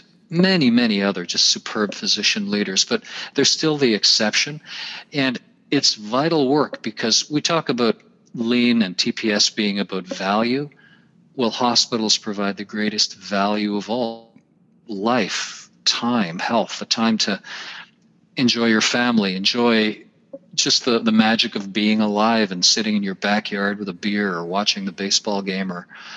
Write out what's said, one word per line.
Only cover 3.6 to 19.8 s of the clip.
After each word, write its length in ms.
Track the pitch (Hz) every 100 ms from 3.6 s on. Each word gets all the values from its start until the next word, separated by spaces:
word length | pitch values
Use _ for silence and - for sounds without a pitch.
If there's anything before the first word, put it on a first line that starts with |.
| 156 147
the 180 | 127 101
exception. 640 | - - 107 - 151 156 - - - - -
And 280 | 147 131 113 _ _ -
it's 240 | 139 - 107
vital 520 | 104 123 165 160 131
work 360 | 147 113 -
because 480 | 113 - 117 - -
we 100 | 151
talk 280 | - 165 151
about 300 | 120 113 - _ _ _ -
lean 480 | 117 123 120 117
and 120 | 92 87
T 160 | 120
P 200 | - 110
S 180 | 104 -
being 300 | - 104 101
about 260 | 95 95 92
value. 640 | 90 98 104 117 131 147 _ - _ _ _ _ 135
Well, 140 | 113
hospitals 720 | - 123 113 - 117 107 -
provide 380 | 110 101 101 95
the 60 |
greatest 520 | 101 107 107 104 - -
value 600 | 92 98 101 107 104 101
of 140 | 98
all, 420 | 123 117 113 113 _ _ _ _ _ -
life, 800 | 98 110 123 90 - - - - _
time, 540 | - - 120 120 87 82
health, 400 | - 117 92 -
the 80 | 101
time 320 | 117 113 107
to 240 | - 95 - - - - - _ _ _ _ -
enjoy 300 | 120 120 117
your 140 | 110
family, 540 | - 123 123 113 98 95
enjoy 680 | 98 123 120 110